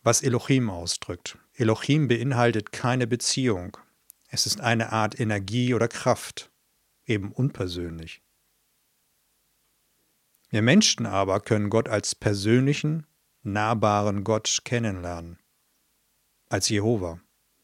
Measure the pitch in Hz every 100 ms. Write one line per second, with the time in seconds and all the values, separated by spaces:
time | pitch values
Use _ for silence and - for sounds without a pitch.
0 | 117 113 139 117 - 135 117 87 87 -
1 | - 87 - - _ - 110 113 - 147
2 | 135 120 120 120 120 110 - - 123 127
3 | 117 117 - - 127 92 90 - - _
4 | _ _ _ - 107 - 120 113 113 110
5 | 107 - 110 104 98 120 123 117 117 -
6 | 131 113 - - - _ _ _ _ _
7 | - 107 98 - 131 - 92 87 87 82
8 | 80 - _ _ _ _ _ _ _ _
9 | _ _ _ _ _ _ _ _ _ _
10 | _ _ _ _ _ 110 113 185 208 -
11 | 113 98 95 98 - 107 104 110 117 107
12 | - - 107 101 101 123 135 143 151 160
13 | - _ _ _ 107 104 107 113 107 104
14 | 104 101 101 107 - - - 120 113 95
15 | 87 85 85 87 _ _ _ _ _ _
16 | _ _ _ _ - 101 - 107 104 117
17 | 87 82 _ _ _ _